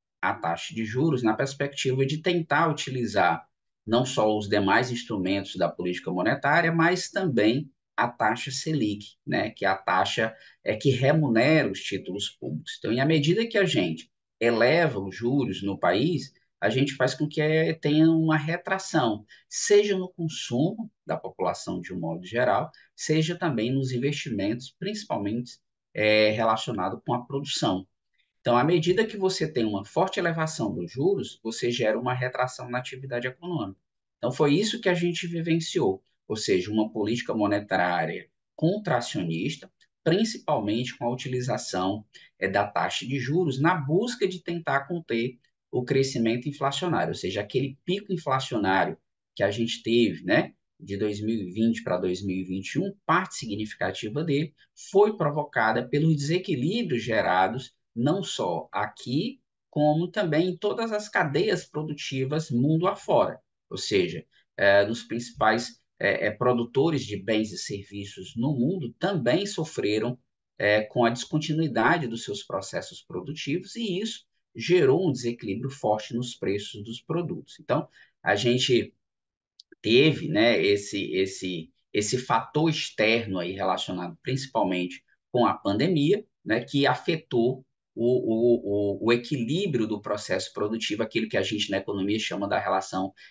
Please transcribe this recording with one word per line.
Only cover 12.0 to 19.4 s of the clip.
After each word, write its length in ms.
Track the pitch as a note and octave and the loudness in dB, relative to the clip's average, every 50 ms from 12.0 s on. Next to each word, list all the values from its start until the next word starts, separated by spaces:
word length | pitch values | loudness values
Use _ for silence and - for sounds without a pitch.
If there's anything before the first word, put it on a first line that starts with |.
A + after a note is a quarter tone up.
| - - F#2 G#2 - - | -6 -6 -8 -6 -6 -8
públicos. 480 | - - - - - - - - - - | -10 -8 -8 -8 -8 -8 -8 -10 -12 -6
Então, 140 | - G#2 | -4 -2
em 80 | A#2 B2+ | 0 2
à 60 | C3+ | 4
medida 400 | D#3 E3 D3+ C#3+ D#3+ F3+ A3 A#3 | 4 4 4 4 4 2 2 2
que 100 | A#3 - | 0 2
a 80 | G#3 F#3+ | 2 2
gente 460 | D#3+ - - F2+ E2 D#2+ - - _ _ _ _ _ _ - | 4 2 2 0 0 -2 -6 -10 _ _ _ _ _ _ 0
eleva 600 | A2+ A#2+ A#2 A2 A#2 B2+ D#3 F3 E3+ D3 A2+ G2 | 2 2 4 4 4 6 6 4 4 2 0 -2
os 180 | G2 F#2+ F#2 | -6 -6 -6
juros 460 | G#2 A#2 B2 C#3 C#3+ B2 G#2 F2+ - | -4 -2 0 2 2 0 0 -4 -4
no 160 | G2 G2+ F#2 - | -4 -4 -4 0
país, 560 | F#2+ F2 F#2 G#2+ C#3+ F3 F3 C3 - - _ _ _ _ _ - | 2 2 4 4 2 2 0 -2 -4 -8 _ _ _ _ _ -2
a 100 | - A2 | 0 0
gente 240 | B2 C3 C#3 C#3 - | 2 2 0 0 0
faz 200 | - B2+ C3+ - | 0 0 0 0
com 140 | - D3+ D3 | 0 -4 -2
que, 140 | - D#3 | 0 0
é, 320 | D3+ D#3 D#3 D#3+ E3 E3 D#3+ | 2 2 4 2 2 2 0
tenha 360 | - - D3+ D3 D#3 D#3+ E3 | -2 0 2 4 6 6 6
uma 280 | E3 D#3+ D#3+ D#3+ D#3 D3 | 6 4 4 4 2 2
retração, 880 | C#3+ D#3 E3+ F3 - F#3+ F#3+ F#3+ - - E3 D#3 B2 A2+ G2+ G2+ - _ - - | 0 -2 -4 -4 -2 -4 -4 -4 -2 0 0 2 2 2 0 -4 -8 _ -20 -20